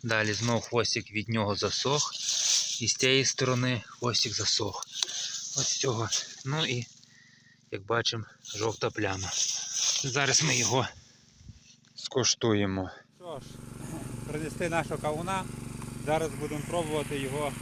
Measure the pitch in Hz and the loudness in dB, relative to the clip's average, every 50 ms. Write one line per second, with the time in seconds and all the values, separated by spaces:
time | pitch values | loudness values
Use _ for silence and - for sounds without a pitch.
0 | - 117 110 110 107 107 104 101 113 120 117 110 - - - 120 110 - - 120 | 2 2 4 4 4 2 2 2 2 2 2 2 2 2 2 2 2 2 0 -2
1 | 104 - 101 107 107 - 113 113 107 101 101 95 107 98 - - - 123 139 151 | -4 -2 -4 -4 -2 0 0 2 2 2 2 2 0 0 0 2 2 2 2 2
2 | - - - - - - - - - - - - - - - - 120 107 - - | 2 0 -2 -4 -2 -2 0 2 2 4 4 4 2 0 -2 -2 0 0 2 4
3 | - 131 131 135 131 - - - 139 123 127 123 127 127 127 113 - - - - | 4 6 6 6 4 4 2 2 2 2 4 2 2 2 0 -2 -4 -8 -10 -4
4 | - 120 113 - - 117 104 - 104 - - - 117 101 - - - - - - | -2 0 2 2 2 2 0 0 0 2 2 2 0 -2 -4 -6 -10 -8 -4 -4
5 | - - - - - - - - - - - 139 127 - - - - 135 117 110 | -2 -2 -2 -6 -6 -6 -6 -6 -8 -4 -4 -2 0 0 0 0 2 0 2 0
6 | 117 107 - - - - - - - 135 139 156 160 156 131 123 117 - - - | 0 0 0 -2 -2 -4 -12 -10 -6 -4 0 0 0 0 0 -2 -4 -6 -12 -20
7 | - - - - - - - - _ - - _ _ _ - 104 98 101 113 117 | -20 -20 -20 -20 -20 -20 -20 -20 _ -20 -20 _ _ _ -10 -10 -2 0 0 2
8 | 113 - - 113 107 - - _ - - - 135 117 113 110 - - 120 - - | 2 0 -2 -2 -6 -8 -14 _ -16 -10 -4 -2 -2 -2 0 0 -2 -2 0 0
9 | 104 98 95 95 95 87 - - - - - - - - - - - - - - | 0 0 0 -2 -4 -2 0 0 0 0 0 -4 -4 -4 -2 0 2 2 2 2
10 | - 139 117 143 139 131 135 143 151 156 131 123 120 101 117 131 120 - - - | 0 0 2 2 4 6 6 6 6 6 4 4 4 4 4 4 2 2 -4 -12
11 | - - - - - - - - - - - - - - - _ _ - _ - | -20 -20 -20 -20 -20 -20 -20 -20 -20 -20 -20 -20 -20 -20 -20 _ _ -20 _ -10
12 | - - - 131 117 - - - - 117 107 104 104 98 95 95 92 92 - - | -10 -2 0 2 2 2 2 2 2 2 4 4 4 2 0 -2 -2 -4 -8 -12
13 | - _ _ _ 180 175 156 135 - - - - - - - - - - - - | -20 _ _ _ -12 -10 -10 -10 -10 -12 -14 -16 -16 -14 -14 -12 -10 -8 -8 -8
14 | - - - - - - 143 151 160 151 139 - 185 170 165 170 151 127 160 147 | -8 -8 -8 -8 -8 -6 -6 -4 -4 -4 -4 -2 -2 2 2 2 2 0 -2 -2
15 | - 151 151 156 165 185 190 190 185 - - - - - - - - - - - | 0 0 0 0 0 0 -2 -2 -2 -4 -8 -8 -10 -10 -10 -10 -10 -10 -10 -6
16 | - 139 151 160 160 156 - - 147 147 151 151 143 - - 175 170 151 151 151 | 0 2 2 2 2 0 -2 -4 -4 -4 -4 -4 -4 -2 0 0 0 0 0 0
17 | 143 143 147 143 139 131 131 147 147 143 131 - | 0 0 -2 -2 -2 -2 -2 -2 -2 -2 -4 -4